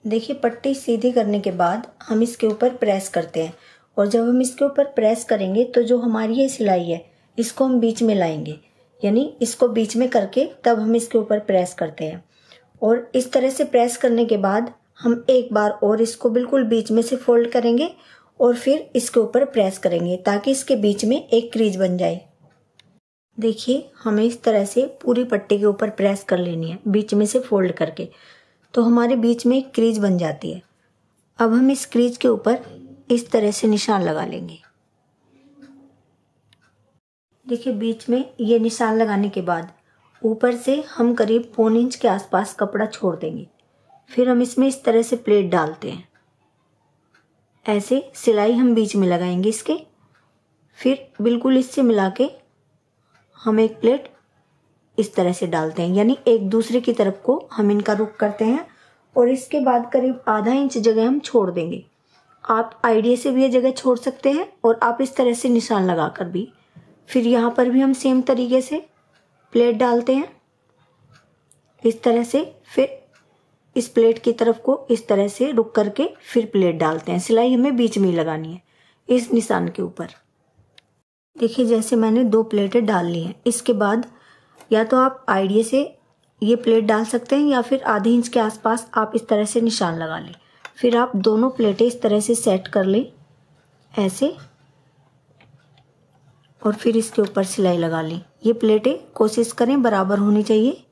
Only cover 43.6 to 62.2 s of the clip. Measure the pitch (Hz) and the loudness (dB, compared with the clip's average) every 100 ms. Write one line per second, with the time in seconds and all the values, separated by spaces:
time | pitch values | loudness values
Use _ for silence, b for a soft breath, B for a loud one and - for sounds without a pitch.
43.6 | _ _ _ - _ - 254 240 247 - | _ _ _ -20 _ 0 2 4 2 2
44.6 | 269 262 - 226 233 240 - 208 185 170 | 0 0 2 2 2 -4 2 2 2 0
45.6 | 156 160 - - - _ _ _ _ _ | -2 -6 -12 -12 -16 _ _ _ _ _
46.6 | _ _ _ _ _ _ _ _ _ _ | _ _ _ _ _ _ _ _ _ _
47.6 | - 208 202 262 277 - - 214 208 240 | -4 -4 0 -2 -2 -4 0 2 2 2
48.6 | 254 226 214 208 185 175 180 180 196 220 | 4 2 0 0 0 0 -2 -2 -2 -2
49.6 | - 311 - _ _ _ _ _ _ _ | -4 -6 -6 _ _ _ _ _ _ _
50.6 | _ _ 254 269 - _ 214 233 262 262 | _ _ -2 -2 -6 _ -2 0 2 2
51.6 | 247 - 254 214 190 190 277 - _ _ | 0 0 2 2 0 0 -2 -4 _ _
52.6 | _ _ _ _ _ _ _ _ 226 220 | _ _ _ _ _ _ _ _ -2 2
53.6 | 220 220 226 277 - _ _ _ _ _ | 0 2 0 0 -4 _ _ _ _ _
54.6 | _ _ _ - 214 - 180 180 180 165 | _ _ _ -6 -4 0 -2 -2 -4 -4
55.6 | 160 165 175 185 214 269 - 226 196 220 | -4 -4 -2 2 2 2 2 2 2 -2
56.6 | 226 240 247 226 196 196 - 277 - - | 0 -2 -2 0 0 -2 -2 -2 -4 -2
57.6 | 208 208 208 208 214 - 208 202 220 269 | 0 2 0 -2 -4 -2 -4 -2 -2 -2
58.6 | 349 b b b b - 240 262 - 302 | -4 b b b b 2 2 2 -2 -2
59.6 | 254 240 240 269 254 247 - 214 208 254 | 2 0 0 0 0 -2 -2 0 0 0
60.6 | 277 247 220 220 226 285 - 247 190 175 | 0 0 2 2 2 0 0 0 2 -2
61.6 | 160 - - _ b b | -6 -8 -14 _ b b